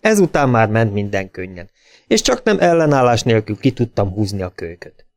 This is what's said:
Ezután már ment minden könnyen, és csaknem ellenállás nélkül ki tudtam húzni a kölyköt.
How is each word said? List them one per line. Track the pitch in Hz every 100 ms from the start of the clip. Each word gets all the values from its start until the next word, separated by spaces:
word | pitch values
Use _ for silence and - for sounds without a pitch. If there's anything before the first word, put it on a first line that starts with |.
Ezután | 220 214 175 165 139
már | 120 110
ment | 110 113
minden | 101 101 101 95
könnyen, | - 92 90 90 _ _ _ _
és | 220
csaknem | - - - 202
ellenállás | 175 170 156 139 123 117
nélkül | - 113 107 104
ki | 139
tudtam | 120 120 - 101
húzni | 95 104 101
a | 90
kölyköt. | - 85 87 - _ _